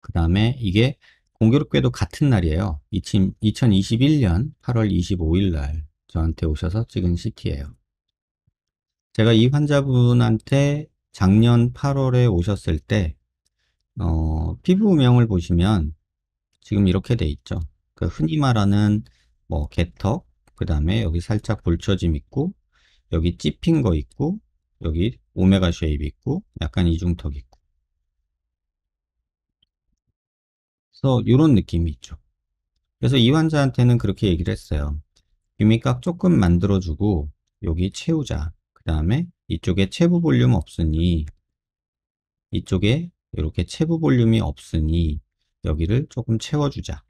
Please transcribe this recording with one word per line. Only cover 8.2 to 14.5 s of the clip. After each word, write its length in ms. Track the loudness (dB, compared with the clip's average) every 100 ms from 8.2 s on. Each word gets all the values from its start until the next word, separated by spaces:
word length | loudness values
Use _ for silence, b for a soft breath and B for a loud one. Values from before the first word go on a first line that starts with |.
| _ _ _ _ _ _ _ _ _
제가 180 | 2 4
이 140 | 6 4
환자분한테 1400 | 2 2 0 2 2 4 4 2 0 0 0 2 -2 -8 _ _
작년 640 | 0 4 6 6 4 2
팔월에 500 | -2 -2 0 0 2 2
오셨을 520 | 2 0 -4 -2 -4
때, 360 | _ -2 -2 -6 _ _ _ _ _ _ _ -6
어, 560 | -2 0 0 -2 -4